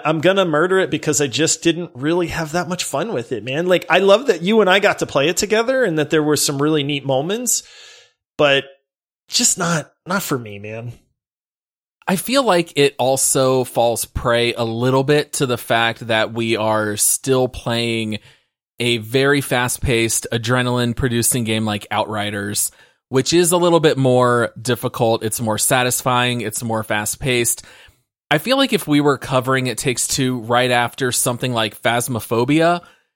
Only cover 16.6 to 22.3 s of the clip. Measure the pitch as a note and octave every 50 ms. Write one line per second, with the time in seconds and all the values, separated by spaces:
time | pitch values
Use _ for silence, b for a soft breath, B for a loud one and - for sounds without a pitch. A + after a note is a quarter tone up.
16.6 | G#2+ A2 A2 A2 G#2+ G#2+ G#2 G#2 - - - - - C3+ C3 B2+ B2+ B2 - -
17.6 | - - A#2 A#2 A#2 A#2 A2+ A2+ A2 G#2+ G#2+ G2 b b b b b b b _
18.6 | _ _ _ - A#2+ A#2+ A#2+ A#2 G#2+ A2 A#2+ C3+ C3+ C#3 C#3+ C#3+ C3 - C#3 B2
19.6 | B2 B2 - - - B2 B2 A2+ A2+ A2+ - - - - - A#2 A2 A2+ B2+ B2+
20.6 | B2 B2 B2 B2 A#2+ A#2+ A#2 - - C3 A#2 A#2 A2+ - - C3 A#2 G#2+ A2 A2
21.6 | A2 G#2+ G#2 G2+ - - G#2+ G#2 G#2+ - G#2+ G#2+ G#2 G#2